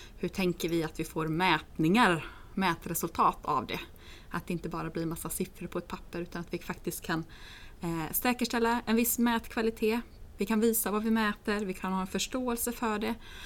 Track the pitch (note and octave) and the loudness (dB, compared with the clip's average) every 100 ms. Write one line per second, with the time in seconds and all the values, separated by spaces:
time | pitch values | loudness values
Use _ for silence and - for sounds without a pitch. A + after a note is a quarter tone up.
0 | - - F3+ - F3+ E3+ E3+ E3 D#3 - | -16 -6 -4 0 0 2 0 0 0 -4
1 | D#3+ - D#3+ D#3+ F#3 D#3 - - D#3+ G#3+ | -6 -2 0 2 4 2 0 2 4 8
2 | A3 E3 - - - - F#3+ E3 - E3 | 6 4 0 -12 -8 0 0 0 -2 -4
3 | E3+ - G3 - - C#3+ G#2+ - - - | -2 4 4 4 0 0 0 -4 -6 -14
4 | - - - E3+ - F3 E3+ E3 D#3+ E3 | -18 -18 -8 -8 -4 -4 -4 -4 -4 -2
5 | E3 E3 E3+ - F#3 - F3 F3 - - | -4 -4 -6 -4 -6 -6 -6 -6 -6 -10
6 | - E3+ F3 F3 E3+ F3 - F3+ - - | -8 -8 -6 -8 -6 -6 -6 -6 -6 -6
7 | - E3 D#3+ - - - - - E3+ E3 | -2 -2 -2 -12 -16 -16 -16 -8 -4 -2
8 | D#3+ - B3 B3 A3+ A#3 A3+ A#3+ A3+ A3+ | -2 0 0 2 0 2 2 2 4 4
9 | A#3+ - A#3+ A3+ A3+ - A3+ A3 G#3+ A#3 | 4 4 4 2 0 0 0 2 2 2
10 | - - - - G3 A3 A3+ A3+ - G#3 | -2 -14 -16 -4 2 4 6 4 2 2
11 | A3+ A3+ G#3+ G#3 - G#3 G3+ F#3 F#3+ F#3+ | 4 4 4 0 0 0 0 -2 0 0
12 | F#3+ G3 - C4 B3 A#3 A#3+ A#3+ A3+ G#3 | 0 -2 -2 -2 0 0 0 0 0 2
13 | G#3+ A#3 - - | 0 -2 -6 -14